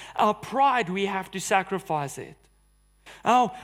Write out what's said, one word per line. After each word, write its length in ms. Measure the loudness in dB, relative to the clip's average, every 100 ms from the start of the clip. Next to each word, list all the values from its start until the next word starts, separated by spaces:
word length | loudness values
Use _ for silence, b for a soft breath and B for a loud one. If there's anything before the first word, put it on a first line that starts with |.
| B 2
Our 180 | 2
pride, 560 | 2 -2 2 4 2 0
we 180 | -2 -2
have 220 | -4 -6
to 80 | -8
sacrifice 800 | 0 0 2 -4 -2 -4 -4 -8
it. 200 | -14 -18 _ _ _ _ _ _ B B 2
Our, 260 | 4 2 B